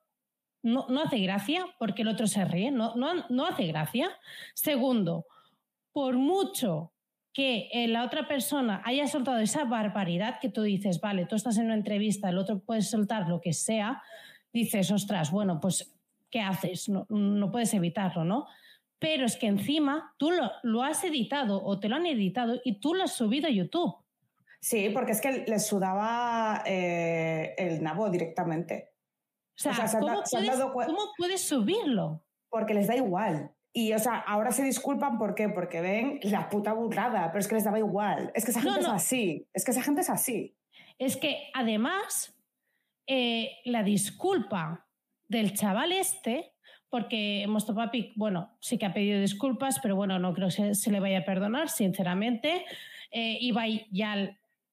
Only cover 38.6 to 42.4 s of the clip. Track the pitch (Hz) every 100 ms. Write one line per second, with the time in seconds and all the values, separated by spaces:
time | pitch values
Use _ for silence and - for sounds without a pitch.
38.6 | 294 403 349 196 - 254 190 143 - -
39.6 | - 254 262 294 349 190 - 208 - _
40.6 | _ - - - 262 - 302 - - 262
41.6 | 226 214 254 381 427 - - _